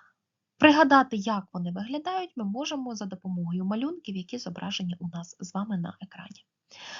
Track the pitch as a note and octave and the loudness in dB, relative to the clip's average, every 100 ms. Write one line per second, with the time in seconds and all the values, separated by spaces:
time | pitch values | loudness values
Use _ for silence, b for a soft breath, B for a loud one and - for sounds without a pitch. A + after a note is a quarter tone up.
0 | B B _ _ _ _ D4+ D4 D#4 C#4 | B B _ _ _ _ 8 10 8 8
1 | C4+ A3 G#3 G#3 F#3 - F3 F3+ A3 D4 | 6 0 -2 -2 -4 -6 -4 -4 -4 -4
2 | D#4 F#4 F4+ - G3+ A3 D#4 D4 B3 A3 | -4 -4 -6 -6 -4 -4 -4 -4 -6 -6
3 | G3+ F#3 F#3 F3+ E3+ F3+ F#3 A3 C#4 F4 | -8 -8 -6 -4 -2 -2 0 0 -2 -4
4 | - G3 F3+ B3 F#3+ E3+ F3+ G3+ F3+ F3 | -8 -8 -8 -8 -8 -8 -6 -4 -6 -6
5 | F3+ E3+ E3+ - F3+ F#3+ G#3+ F#3+ F3 - | -8 -8 -12 -14 -8 -6 -4 -2 -4 -8
6 | F#3+ - F3+ - _ _ _ B B B | -16 -16 -18 -20 _ _ _ B B B